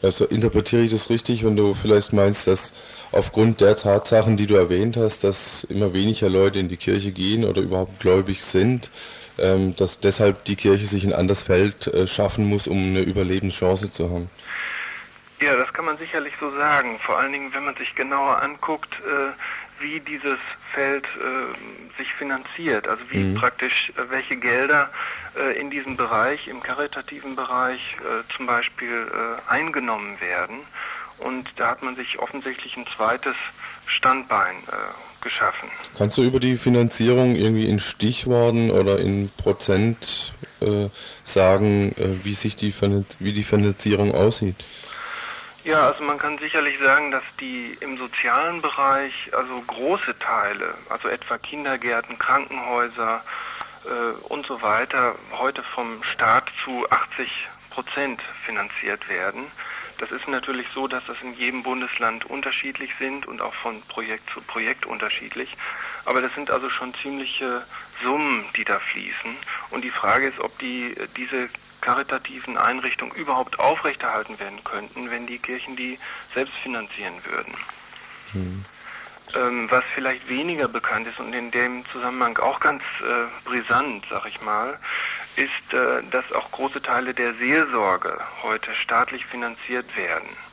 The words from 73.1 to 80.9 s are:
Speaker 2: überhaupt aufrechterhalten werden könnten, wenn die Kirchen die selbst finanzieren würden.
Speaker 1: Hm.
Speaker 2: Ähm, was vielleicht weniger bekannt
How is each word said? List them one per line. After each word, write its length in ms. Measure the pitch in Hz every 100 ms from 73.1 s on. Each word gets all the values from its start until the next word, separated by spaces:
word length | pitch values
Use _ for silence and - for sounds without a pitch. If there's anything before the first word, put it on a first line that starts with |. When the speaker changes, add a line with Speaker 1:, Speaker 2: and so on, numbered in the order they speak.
Speaker 2:
überhaupt 440 | - 147 131 123 -
aufrechterhalten 800 | 117 156 156 135 123 110 107 110
werden 240 | 98 101
könnten, 460 | - 107 107 127 123
wenn 160 | 120 120
die 120 | 120
Kirchen 380 | - 123 123 127
die 220 | 127 127 - - -
selbst 200 | - 135 -
finanzieren 520 | 131 120 104 - 101 87
würden. 300 | - - - - - - - - - - -
Speaker 1:
Hm. 320 | 98 92 92 98 - - - - - -
Speaker 2:
Ähm, 360 | - 123 123 113
was 140 | 127 -
vielleicht 340 | - 131 127 -
weniger 400 | 127 165 165 127
bekannt 380 | 113 -